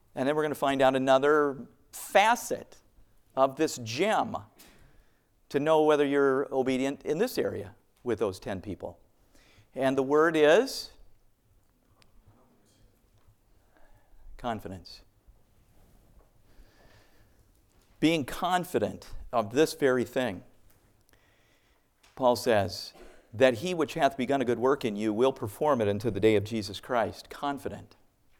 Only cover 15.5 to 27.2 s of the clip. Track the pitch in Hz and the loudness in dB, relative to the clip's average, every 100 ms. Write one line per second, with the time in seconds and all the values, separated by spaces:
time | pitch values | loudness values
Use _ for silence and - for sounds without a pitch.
15.5 | _ _ _ _ _ _ _ _ _ _ | _ _ _ _ _ _ _ _ _ _
16.5 | - - _ - - _ _ _ _ _ | -20 -20 _ -20 -20 _ _ _ _ _
17.5 | _ _ _ _ _ 151 165 127 - 180 | _ _ _ _ _ 0 2 -2 -6 -2
18.5 | 180 170 120 101 98 - - - 117 107 | -2 -2 -2 -2 -4 -14 -14 -6 -4 0
19.5 | 123 156 - 139 127 113 131 123 87 - | 2 0 2 2 2 0 -2 -4 -6 -14
20.5 | _ _ _ _ _ _ _ _ _ _ | _ _ _ _ _ _ _ _ _ _
21.5 | _ _ _ _ _ _ - 127 117 123 | _ _ _ _ _ _ 0 2 2 2
22.5 | 107 95 - - - - - _ 107 131 | 2 2 -6 -14 -18 -20 -20 _ 2 4
23.5 | 113 180 175 147 165 139 - 120 135 120 | 4 -2 -2 -4 0 0 0 -2 0 0
24.5 | 113 127 143 120 101 110 104 131 135 113 | 0 2 0 -2 -2 -2 2 0 0 -8
25.5 | - 151 127 101 104 120 98 110 104 101 | -2 0 2 0 0 -4 2 2 2 0
26.5 | 113 101 95 - 123 - - | -6 -8 -10 -4 -2 -2 -6